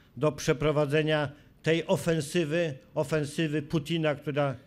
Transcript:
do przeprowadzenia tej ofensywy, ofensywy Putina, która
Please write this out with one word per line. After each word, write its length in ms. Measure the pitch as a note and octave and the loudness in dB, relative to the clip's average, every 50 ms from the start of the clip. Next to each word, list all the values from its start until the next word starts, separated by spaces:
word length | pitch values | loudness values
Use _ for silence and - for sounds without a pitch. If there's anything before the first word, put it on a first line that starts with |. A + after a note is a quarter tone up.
| _ _ - | _ _ -6
do 160 | A#2+ D3 D3+ | 0 0 0
przeprowadzenia 1000 | D3 - - D#3+ D3 C#3 C#3+ D#3 C#3+ D3+ D3+ C#3 D3 D#3+ D3+ D#3 D#3 D3+ D3 C3 - - - - - - | 0 0 0 0 0 2 2 2 2 2 2 2 2 0 2 2 2 0 0 -2 -6 -12 -20 -20 -16 -4
tej 240 | - D#3 E3 E3+ D#3+ | 0 0 0 0 2
ofensywy, 880 | - F#3+ - - E3+ E3 D#3+ C#3+ C#3+ - F3 E3 C#3+ D#3 F3 E3+ D#3+ C3+ - - - - | 0 -2 0 2 0 0 0 -2 -2 -2 -2 0 0 0 0 0 -2 -4 -8 -14 -6 -4
ofensywy 680 | D3+ D3 C#3+ D#3+ D3+ D3 C#3+ - - E3 D3+ D3 D#3 | -4 -2 0 0 0 0 -2 -2 -2 -2 0 0 -2
Putina, 520 | C#3+ D3+ E3+ D#3+ C#3 - E3+ E3 D#3 D3+ C#3 | -4 -2 -2 -2 0 0 -2 0 2 0 0
która 420 | C#3+ - D#3 C3+ D3 C#3+ C#3 B2 - - | -2 -4 -4 0 0 0 0 -2 -6 -12